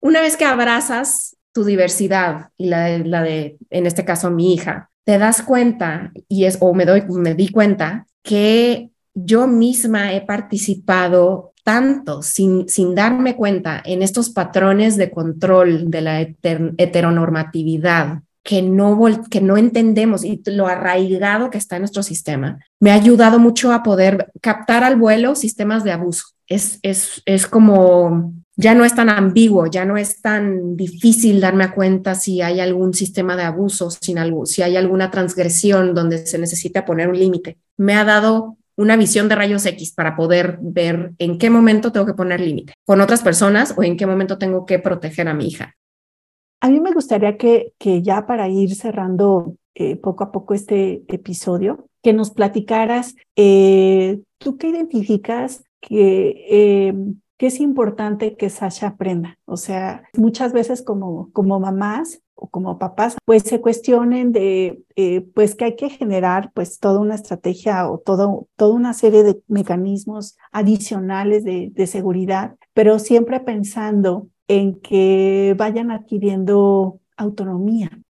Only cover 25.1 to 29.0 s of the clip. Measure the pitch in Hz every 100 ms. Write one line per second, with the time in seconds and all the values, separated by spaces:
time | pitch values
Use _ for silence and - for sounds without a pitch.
25.1 | 220 240 285 220 - 208 220 208 170 175
26.1 | 170 - _ _ 196 - - 196 190 -
27.1 | - - 196 190 226 214 196 185 180 175
28.1 | 170 170 - _ - 208 233 240 240